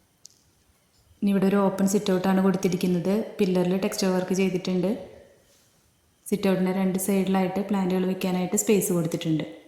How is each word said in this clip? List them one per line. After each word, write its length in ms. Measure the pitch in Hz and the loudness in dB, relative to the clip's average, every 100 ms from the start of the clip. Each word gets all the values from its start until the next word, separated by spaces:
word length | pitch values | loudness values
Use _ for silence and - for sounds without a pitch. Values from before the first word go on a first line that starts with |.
| _ _ - - _ _ _ _ _ _ _ _ | _ _ -20 -20 _ _ _ _ _ _ _ _
ഇനി 80 | 202 | 0
ഇവിടെ 160 | 196 190 | 2 2
ഒരു 100 | 202 | 2
ഓപ്പൺ 320 | 190 196 196 | 2 0 0
സിറ്റ് 240 | 208 202 | 0 0
ഔട്ടാണ് 280 | 185 190 190 190 | 0 2 2 2
കൊടുത്തിരിക്കുന്നത്. 800 | 185 185 180 185 175 175 214 - - | 2 0 0 0 0 0 -2 -4 -2
പില്ലറിൽ 400 | 190 180 175 190 | 0 2 2 0
ടെക്സ്ചർ 240 | 202 - 190 185 | -2 -2 0 0
വർക്ക് 180 | 185 185 | 0 0
ചെയ്തിട്ടുണ്ട്. 680 | 190 180 185 185 185 254 - - - _ _ _ _ _ _ _ _ _ - | 0 0 -2 -2 0 -4 -8 -20 -20 _ _ _ _ _ _ _ _ _ -6
സിറ്റ് 180 | 202 196 | -2 0
ഔട്ടിൻ്റെ 220 | 180 185 | 2 0
രണ്ട് 260 | 190 190 185 | 0 0 0
സൈഡിലായിട്ട് 640 | - 196 185 190 185 202 208 | 0 0 2 0 0 -2 -2
പ്ലാന്റുകൾ 380 | 196 180 185 185 | -2 0 0 0
വെക്കാനായിട്ട് 500 | 185 185 185 180 214 | -2 -2 -2 -2 0
സ്പേസ് 360 | - 202 180 | 2 2 2
കൊടുത്തിട്ടുണ്ട്. 520 | 175 165 160 165 151 - - | 0 0 -2 -2 -2 -2 -12